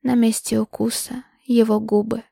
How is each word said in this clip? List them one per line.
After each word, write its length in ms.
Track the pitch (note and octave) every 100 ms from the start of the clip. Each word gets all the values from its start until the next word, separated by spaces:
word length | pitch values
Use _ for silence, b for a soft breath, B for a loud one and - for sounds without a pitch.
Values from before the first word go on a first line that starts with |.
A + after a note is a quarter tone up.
на 120 | B3+ B3
месте 440 | A3+ A3+ - A3
укуса, 640 | G#3+ - A#3 - - B3+ - _ -
его 340 | A#3 A3 G#3+
губы. 440 | A3 G#3 A3 A3+ -